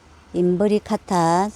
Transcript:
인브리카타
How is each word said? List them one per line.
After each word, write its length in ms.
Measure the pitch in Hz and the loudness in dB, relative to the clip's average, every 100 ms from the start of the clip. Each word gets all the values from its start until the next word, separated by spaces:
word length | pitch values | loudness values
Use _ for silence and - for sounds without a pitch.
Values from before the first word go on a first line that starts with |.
| - - - | -20 -20 -8
인브리카타 1160 | 175 180 180 208 208 - 214 - 180 165 170 208 | -2 0 0 0 0 -2 -8 -2 0 2 2 -2